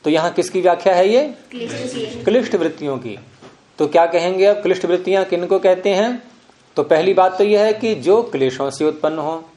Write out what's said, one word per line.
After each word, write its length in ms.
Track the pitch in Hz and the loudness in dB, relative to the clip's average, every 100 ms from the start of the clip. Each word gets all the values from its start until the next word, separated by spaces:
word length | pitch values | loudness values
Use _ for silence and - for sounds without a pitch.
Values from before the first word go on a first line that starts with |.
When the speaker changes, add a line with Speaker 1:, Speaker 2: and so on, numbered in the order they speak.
Speaker 1:
तो 40 | 156 | 0
यहां 220 | 156 170 | 0 0
किसकी 300 | 170 170 185 | -2 -2 0
व्याख्या 340 | 180 175 190 | 2 2 2
है 120 | 180 190 | 4 4
ये? 140 | 240 302 - - | 2 0 -8 -18
Speaker 2:
क्लिष्ट 440 | 247 233 - 254 | -14 -12 -10 -10
की। 280 | 240 220 - | -8 -10 -4
Speaker 1:
क्लिष्ट 320 | - 240 - | 0 0 0
वृत्तियों 420 | 190 160 160 147 131 | -2 -2 -4 -8 -6
की। 200 | 117 101 - _ - _ _ - | -10 -14 -20 _ -20 _ _ -6
तो 80 | 151 | 0
क्या 180 | 165 165 | 2 2
कहेंगे 380 | 175 175 185 | 2 -2 2
अब, 160 | 196 208 | 2 2
क्लिष्ट 240 | 180 180 | 0 -2
वृत्तियां 380 | 170 180 180 190 | 0 -2 0 -2
किनको 340 | 185 175 175 190 | 0 -4 0 2
कहते 300 | 190 185 202 | 2 2 0
हैं? 300 | 190 226 247 - _ _ _ _ - | 0 -2 -4 -12 _ _ _ _ -6
तो 60 | |
पहली 280 | 147 160 185 | 0 2 2
बात 240 | 190 185 185 | 2 2 2
तो 60 | |
यह 200 | 202 208 | 2 4
है 100 | 214 | 2
कि 220 | 214 240 185 | 0 -2 -2
जो 240 | 131 220 | 2 2
क्लेशों 460 | 226 139 131 127 139 | 2 -2 -2 -2 -8
से 140 | 135 | -2
उत्पन्न 340 | 156 156 156 160 | -2 0 -4 -4
हो 240 | 151 165 165 | -6 -8 -12